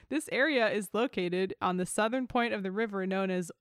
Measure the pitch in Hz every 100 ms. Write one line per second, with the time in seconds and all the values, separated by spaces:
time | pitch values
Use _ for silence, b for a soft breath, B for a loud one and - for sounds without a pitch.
0 | b 285 - 220 311 262 220 208 190 208
1 | 254 - 175 180 190 - 180 180 180 -
2 | 220 262 254 247 233 214 190 196 226 196
3 | 190 190 190 185 170 -